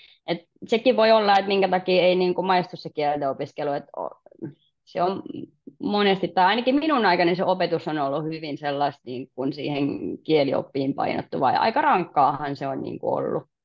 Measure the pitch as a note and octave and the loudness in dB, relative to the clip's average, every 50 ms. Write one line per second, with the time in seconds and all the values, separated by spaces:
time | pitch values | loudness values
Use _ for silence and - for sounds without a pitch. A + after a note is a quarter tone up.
0 | - - _ _ _ - E3+ E3+ - _ _ _ - - A#3 A3+ A3+ C4 A#3+ G#3 | -20 -20 _ _ _ -6 -6 -6 -6 _ _ _ -4 -2 -2 2 4 2 4 4
1 | A3 A3 A3+ A3 G#3+ G3+ G3+ G3 G3 G3 G3 G3 F#3+ F#3 F#3 F#3 F#3 F#3 F#3 F#3 | 6 6 6 6 6 4 4 4 4 2 2 2 2 2 2 0 0 2 2 4
2 | F3 F3+ F3+ F3+ F3+ F3+ F3+ - F3+ F#3+ F#3+ F3+ F3 - - E3 - E3 - - | 4 4 4 4 2 0 0 -2 0 2 2 2 2 0 -8 -14 -14 -12 -6 -4
3 | D3 D3 D3 D3 C#3 C3+ C3 - C#3+ C#3 - - D3+ C#3+ C#3+ C#3+ C#3+ - - - | -2 -2 -2 -2 -2 -4 -4 -4 -8 -10 -8 -6 -6 -4 -4 -4 -6 -10 -12 -10
4 | E2+ - - _ _ - - _ - - C#3+ _ _ _ _ _ _ _ - - | -10 -10 -10 _ _ -20 -18 _ -14 -14 -14 _ _ _ _ _ _ _ -4 -2
5 | E3+ F#3 G3 F#3 - - - - - - _ _ _ - _ _ - G3 G#3 G#3 | -2 -2 -2 -4 -10 -12 -12 -12 -14 -14 _ _ _ -20 _ _ -4 -2 0 2
6 | G#3 G3+ F#3+ F#3 F#3 E3+ - - F3+ F3+ G#3 A#3+ A#3+ C4 B3+ D4 D4+ D#4+ D4+ B3+ | 4 4 2 2 0 -2 2 2 4 4 4 2 2 2 2 2 2 2 0 2
7 | A3 F#3+ F3 F3 F3 E3+ F3+ F3 F#3 E3+ F#3 F#3 F3+ E3+ E3+ D#3 - E3+ D#3 D#3 | 4 4 4 4 4 2 2 0 0 0 0 0 0 -2 -2 -2 -4 -4 -4 -2
8 | C#3+ C#3 C#3 D3+ D#3 D#3 D#3+ D#3+ D#3 D#3 C#3+ C3 D3 D3 C#3+ C#3 C#3+ C#3+ C#3+ - | -2 -2 -2 -4 -4 -6 -8 -8 -8 -10 -10 -6 -6 -6 -2 -2 -2 -2 -4 -6
9 | _ - B2+ B2 C3+ - _ - B2+ C#3 D3+ D3 C3+ - D3 C#3 C#3+ C#3+ - - | _ -12 -10 -10 -12 -12 _ -6 -4 -4 -4 -4 -6 -4 -2 -2 -2 -2 -2 -4
10 | - F2 F2 - - - D#3 D3+ C#3 C#3 C3+ C#3 - - _ C3+ C3+ C3+ - - | -6 -8 -10 -10 -2 2 2 2 4 2 0 -2 -4 -4 _ -4 -2 -2 -2 -2
11 | - - - - - - - - C#3 B2+ - - - A3 A3 C#4 - D4+ B3 F#3+ | -2 -2 -2 -4 -6 -6 -4 0 0 2 2 2 2 2 0 2 2 2 2 2
12 | F3 - - - C3+ C3 D3 C3+ D3 C#3+ C#3+ C#3 C#3+ C#3 C3+ - - - - - | 0 -2 0 2 2 2 2 -2 -6 -8 -8 -6 -6 -6 -6 -6 -8 -8 -10 -6
13 | - - - - C3+ - - D#3 - _ _ _ | -4 -4 -2 -2 -2 -2 -4 -6 -6 _ _ _